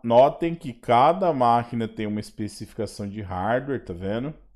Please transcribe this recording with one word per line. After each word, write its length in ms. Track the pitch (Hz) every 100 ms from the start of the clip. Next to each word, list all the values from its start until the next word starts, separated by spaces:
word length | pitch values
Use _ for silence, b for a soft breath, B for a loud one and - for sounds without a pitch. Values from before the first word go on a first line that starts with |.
Notem 500 | 117 143 139 143 170
que 200 | 165 175
cada 580 | - - 120 143 180 185
máquina 560 | 143 120 120 117 120 113
tem 180 | 113 107
uma 140 | 104
especificação 880 | 104 - 104 - 107 - 104 - 101
de 140 | 104
hardware, 640 | 95 92 98 127 139 123 -
tá 80 |
vendo? 400 | 87 95 113 139 151 _